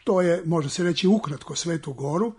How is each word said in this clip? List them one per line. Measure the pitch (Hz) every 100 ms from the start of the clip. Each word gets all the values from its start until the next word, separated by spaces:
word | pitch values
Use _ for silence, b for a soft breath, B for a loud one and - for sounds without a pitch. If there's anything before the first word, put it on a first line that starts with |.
to | - 185
je, | 175 170
može | 165 170 139
se | -
reći, | 180 170 185
ukratko | 214 147 139 - 143
Svetu | 170 165 147
Goru, | 127 139 165 233